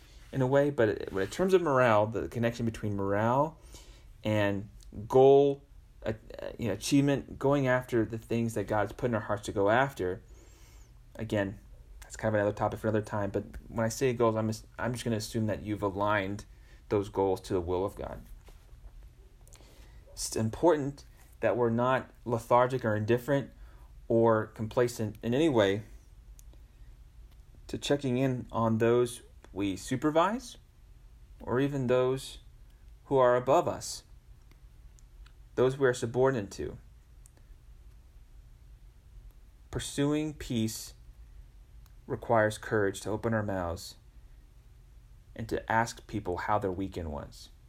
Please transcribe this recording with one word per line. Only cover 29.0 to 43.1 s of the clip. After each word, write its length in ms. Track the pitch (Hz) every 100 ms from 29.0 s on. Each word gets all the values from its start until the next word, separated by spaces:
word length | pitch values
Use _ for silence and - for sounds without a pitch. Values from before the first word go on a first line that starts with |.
| 123 - - - -
we 240 | 92 101 90
supervise 800 | - 127 151 156 180 240 - - - - - - - - - -
or 200 | - 120
even 260 | 139 143 123
those 520 | 127 127 131 - - - - - - - -
who 120 | - 135
are 180 | 123 123
above 320 | 123 160 139
us, 340 | 90 - - - - - - - - - - - - - - - - -
those 240 | - 127 135
we 80 | 131
are 80 |
subordinate 560 | 123 117 120 131 131 98
to. 260 | - - - - - - - - - - - - - - - - - - - - - - - - - - - - - - - -
Pursuing 640 | 131 - - 143 151 156
peace 640 | 147 - 120 110 - - - - - - - - - - - - - -
requires 500 | 123 - 117 107 107
courage 460 | - 110 98 98
to 80 | 101